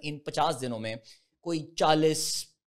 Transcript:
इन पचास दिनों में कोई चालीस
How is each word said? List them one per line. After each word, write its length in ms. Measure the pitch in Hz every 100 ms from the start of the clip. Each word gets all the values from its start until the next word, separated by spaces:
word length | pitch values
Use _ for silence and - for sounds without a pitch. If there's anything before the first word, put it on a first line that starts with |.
इन 160 | 151 147 -
पचास 280 | 156 156
दिनों 240 | 131 127 113
में 200 | 113 113 - - _ _
कोई 320 | 170 160 147 -
चालीस 680 | 160 156 156 156 - - - _